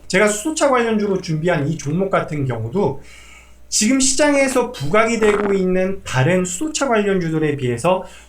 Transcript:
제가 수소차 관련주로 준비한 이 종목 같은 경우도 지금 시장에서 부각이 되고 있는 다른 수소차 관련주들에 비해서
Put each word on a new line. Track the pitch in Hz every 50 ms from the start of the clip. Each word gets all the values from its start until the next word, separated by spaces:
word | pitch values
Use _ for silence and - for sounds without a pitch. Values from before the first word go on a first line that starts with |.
| -
제가 | - 180 190 214
수소차 | 208 202 - - 311 311 - 311 269
관련주로 | 254 240 233 226 220 208 208 208 185 -
준비한 | - 170 156 151 165 180 170 147 139
이 | 156 156
종목 | - - 139 156 185 190 190
같은 | 185 165 165 - 156 147 139
경우도 | 127 120 113 110 113 147 202 190 135 135 - - - - - - - - - - - - - - - -
지금 | - 214 226 269 269
시장에서 | 262 - - - 294 294 285 277 269 262 262 254 - 240
부각이 | - - 139 143 185 214 226 - 233 202
되고 | 214 208 202 202 208 196
있는 | 196 190 185 185 185 185 185 190 196 - -
다른 | - - 131 131 160 185 180 185
수소차 | 180 - - 311 302 302 - 277
관련주들에 | 277 226 214 202 196 196 180 165 160 160 156 156 151 147
비해서 | 131 127 123 120 117 - 175 185 190 - - - - -